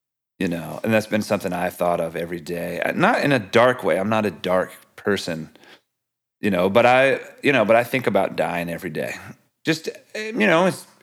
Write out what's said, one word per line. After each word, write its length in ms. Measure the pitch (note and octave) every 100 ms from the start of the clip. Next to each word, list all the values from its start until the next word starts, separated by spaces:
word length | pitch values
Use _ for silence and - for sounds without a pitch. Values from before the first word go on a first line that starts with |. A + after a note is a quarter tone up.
| _ _ _ -
you 100 | F2+
know, 320 | E2+ D#2 D#2
and 100 | -
that's 140 | A2+ G#2+
been 160 | G#2+
something 300 | G#2 G2+ F#2
I've 220 | F2 F2
thought 260 | - F2 E2+
of 160 | E2 E2
every 240 | E2+ F2
day. 400 | D2+ E2+ E2+ F2
Uh, 120 | -
not 300 | F#2+ F#3 B3
in 80 | C#3+
a 60 | C3+
dark 440 | F#2+ A2+ B2 B2
way. 120 | F#2 E2
I'm 100 | G2
not 180 | A2 G#2
a 40 |
dark 420 | D#2 F#2 F#2 F2 - _ -
person, 540 | - G2 - D#2+ D#2 _ - - _ _ _ _ _ _
you 100 | G#2
know, 180 | F2+ F#2
but 160 | G#2
I, 360 | A#2+ B2+ C3+ B2 - -
you 100 | C3+
know, 120 | C3+
but 120 | G#2 A2+
I 80 |
think 220 | A#2+ C3 B2
about 260 | G2 F#2+ -
dying 320 | E2 F2 E2+
every 220 | E2+ F2
day. 240 | D#2 B1 - - - _ _
Just, 240 | - D#3 -
uh, 300 | - _ G#3
you 140 | A3 A3 G#3
know, 200 | E3 F#3
it's, 200 | C3+ - _